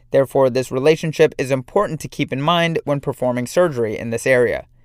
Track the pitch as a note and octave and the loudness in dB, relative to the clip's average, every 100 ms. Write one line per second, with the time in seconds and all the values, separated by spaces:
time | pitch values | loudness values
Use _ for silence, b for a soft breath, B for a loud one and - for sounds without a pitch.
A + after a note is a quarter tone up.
0 | _ C3+ C3 C#3 C3 B2 B2+ C3 C#3+ D#3+ | _ 0 2 2 2 0 -2 0 0 0
1 | E3 D3 D#3 - C3 C3 B2 G3 G3+ D#3 | -2 2 2 2 -4 -4 -2 -2 -2 -4
2 | - - D3 C3 D3 F3 E3+ E3 - C#3+ | -8 -6 -6 -2 0 0 0 -2 -4 -4
3 | D3 C3 B2 B2 B2 - F3+ B2+ A2 G#2+ | -4 -4 -2 -2 -2 0 0 0 -4 -4
4 | A#2 A2+ C3+ B2+ A#2 C2+ - _ | -6 -4 2 4 4 0 -8 _